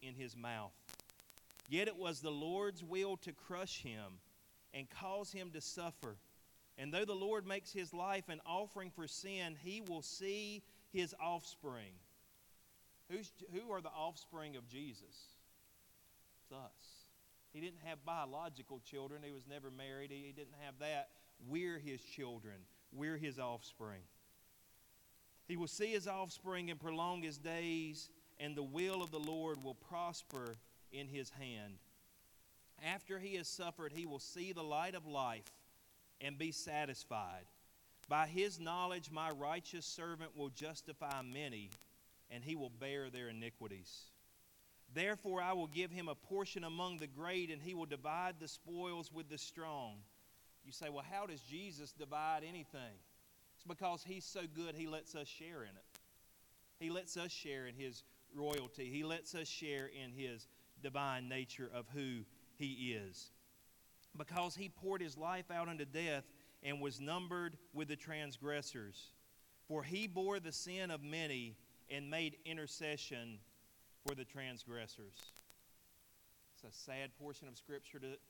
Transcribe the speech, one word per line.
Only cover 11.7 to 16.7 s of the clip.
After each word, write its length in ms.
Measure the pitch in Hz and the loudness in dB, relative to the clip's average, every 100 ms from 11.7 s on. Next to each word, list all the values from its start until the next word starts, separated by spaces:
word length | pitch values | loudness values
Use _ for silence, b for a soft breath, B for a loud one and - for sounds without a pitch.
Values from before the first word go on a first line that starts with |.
| 120 101 90 - - - - - - - - - - - | -2 -4 -10 -18 -20 -20 -20 -20 -20 -20 -20 -20 -20 -4
Who's, 240 | 190 190 - 185 | -4 -4 -10 -6
who 200 | 180 233 | -2 0
are 100 | 190 | 0
the 80 | 160 | -2
offspring 680 | 156 160 160 - 165 151 131 | 0 -2 -2 -6 -6 -4 -4
of 100 | 120 | -6
Jesus? 720 | 127 143 107 - - - - - - - - - - - - - - | -6 -6 -6 -12 -16 -18 -20 -20 -20 -20 -20 -20 -20 -20 -20 -20 -20
It's 100 | - | -12
us. 480 | 135 123 | -10 -10